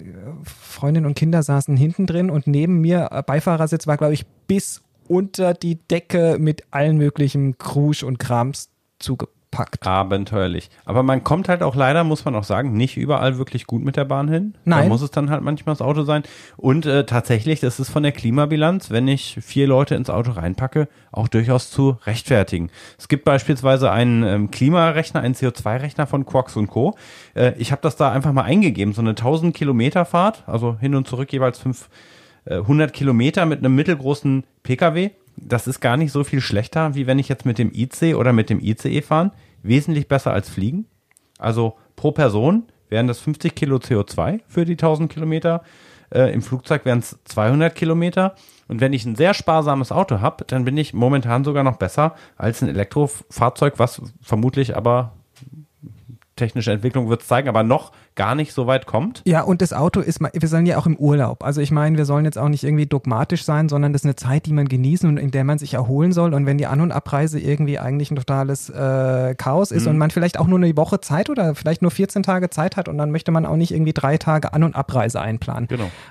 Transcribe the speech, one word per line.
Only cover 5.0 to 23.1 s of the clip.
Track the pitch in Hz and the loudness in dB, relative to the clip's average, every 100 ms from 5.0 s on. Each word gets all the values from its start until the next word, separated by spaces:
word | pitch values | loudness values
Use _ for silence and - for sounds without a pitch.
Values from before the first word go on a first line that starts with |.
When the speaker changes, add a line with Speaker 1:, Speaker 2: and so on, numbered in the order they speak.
| - | -2
Speaker 1:
unter | 180 196 - 180 | 0 0 0 0
die | 175 175 165 | 0 -2 -4
Decke | - 170 - 180 165 156 | -2 -4 0 2 2 2
mit | 156 151 - | 0 -2 -4
allen | 139 151 156 | -2 2 4
möglichen | 143 - 139 143 139 127 | 2 2 0 2 0 -2
Krusch | - 143 147 151 | -4 0 2 0
und | 131 123 | -2 -4
Krams | 123 120 127 139 - _ _ - | -2 0 -2 -4 -14 _ _ -12
zugepackt. | - 127 113 _ _ - - - - | -6 -6 -6 _ _ -8 -8 -6 -2
Speaker 2:
Abenteuerlich. | 95 95 98 98 104 92 85 - _ | 0 0 -2 -2 -2 -2 -4 -10 _
Aber | - 110 | -4 0
man | 131 131 | 2 0
kommt | - 156 190 | 0 0 0
halt | 175 | 0
auch | 160 131 | 0 0
leider, | 131 160 | 2 2
muss | 165 151 147 | 2 -2 -2
man | |
auch | 110 | -4
sagen, | 104 101 135 | -2 -2 0
nicht | 107 131 - | 0 0 -2
überall | 127 143 131 127 | -2 0 0 -2
wirklich | 131 123 - | -4 -8 -4
gut | 165 | -4
mit | 139 139 | -2 -2
der | 135 | -2
Bahn | 139 147 | -2 0
hin. | 160 208 - 165 | -2 -2 -4 2
Speaker 1:
Nein. | 160 - | 4 4
Speaker 2:
Da | |
muss | 117 | 2
es | 143 | 0
dann | 151 143 | -2 0
halt | 147 | -2
manchmal | 143 147 - 147 | -2 -4 -4 -2
das | |
Auto | 135 151 147 | -2 0 0
sein. | 151 - - - - | 0 -2 -14 -20 -4
Und, | 131 147 151 | 0 2 2
äh, | 139 139 | 2 2
tatsächlich, | 120 - 117 135 156 | 0 2 0 0 0
das | 127 - | -2 -2
ist | 131 | -4
von | 151 | 0
der | 147 | 0
Klimabilanz, | 143 117 135 147 151 156 190 - | 0 0 0 2 2 0 0 -2
wenn | 113 131 | 0 2
ich | 139 - - | 0 -2 -12
vier | - 139 139 | -6 0 4
Leute | 131 143 | 4 2
ins | - 127 | 0 -2
Auto | 101 120 | -2 -2
reinpacke, | 107 85 95 131 156 147 _ _ | -2 -4 -4 -2 -2 -2 _ _
auch | - 113 | -4 0
durchaus | 110 113 127 - | 0 2 0 0
zu | - 139 127 - | 0 0 0 -4
rechtfertigen. | 117 - 120 95 92 85 - - - | -6 0 2 2 -2 -4 -10 -20 -14
Es | |
gibt | - | -4